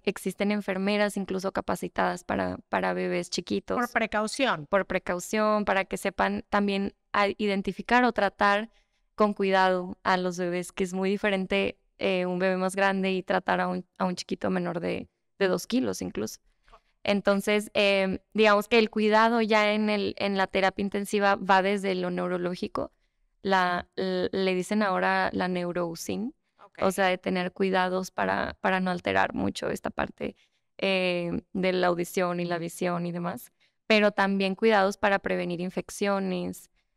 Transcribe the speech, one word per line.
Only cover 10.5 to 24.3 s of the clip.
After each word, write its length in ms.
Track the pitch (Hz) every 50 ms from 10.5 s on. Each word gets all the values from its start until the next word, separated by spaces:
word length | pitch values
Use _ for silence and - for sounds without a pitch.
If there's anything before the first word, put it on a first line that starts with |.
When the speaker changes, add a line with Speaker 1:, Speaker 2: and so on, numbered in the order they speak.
| 175 180 175 -
Speaker 1:
que 140 | - - 190
es 80 | 180 180
muy 160 | 190 190 190
diferente, 680 | 202 202 - 208 196 190 190 - 196 196 196 202 - _ _ _ _ -
eh, 280 | - 196 190 180 180
un 140 | 180 180 180
bebé 160 | 185 190 185
más 180 | 185 185 185 190 196
grande 340 | 196 196 196 190 190 190
y 100 | 190 185
tratar 380 | 180 - 185 185 - - 185 180
a 80 | 180 180
un, 180 | 180 185 - _ _ -
a 80 | 190
un 100 | 185 180
chiquito 340 | - - - 190 - - 196
menor 300 | 185 185 175 175 170 175
de, 300 | 175 180 175 185 - - _ _ _ _ _ -
de 80 | 196 185
dos 180 | 180 175 - -
kilos 340 | 226 254 254 208 185 -
incluso. 380 | 185 180 - 190 214 214 - - _ _ _ _ _ _ - - _ _ _ _ -
Entonces, 680 | - 202 196 - 202 202 196 - 214 208 208 208 - -
em, 460 | 214 208 196 196 196 190 190 185 - _ _ -
digamos 360 | 208 214 214 208 208 208 -
que 100 | 240 233
el 100 | 220 -
cuidado 520 | - 214 214 214 214 214 226 226 240 233
ya 320 | 226 208 220 214 208 208 208
en 160 | 214 214 214
el, 260 | 208 202 196 190 - -
en 180 | 196 202 196 196
la 100 | 190 -
terapia 360 | - 196 185 190 - - 202
intensiva 520 | 196 - 202 202 - - 208 202 196 196
va 260 | - 196 185 196 190
desde 340 | 185 196 208 202 190 196 185
lo 160 | 180 180 180
neurológico. 840 | 180 180 180 180 180 180 175 175 180 - 214 208 - - - - _ _ _ _ _ _ _ _ _ _
La, 480 | - 190 190 185 180 180 175 180 - _ - -
l-, 320 | 190 190 185 180 180 -